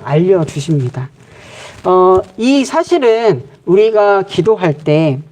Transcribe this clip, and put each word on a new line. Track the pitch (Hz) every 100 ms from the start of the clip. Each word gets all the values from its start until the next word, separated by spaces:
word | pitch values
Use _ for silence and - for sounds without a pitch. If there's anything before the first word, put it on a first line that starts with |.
알려주십니다. | - 151 180 185 151 147 151 147 123 131 135 - - - - - - - -
어, | 349 370 370 - -
이 | 240 277 254
사실은 | 320 330 349 240 226 220 131 - - -
우리가 | 190 220 214 208 196
기도할 | 185 - 185 208 180
때 | 147 156 151 160 135 -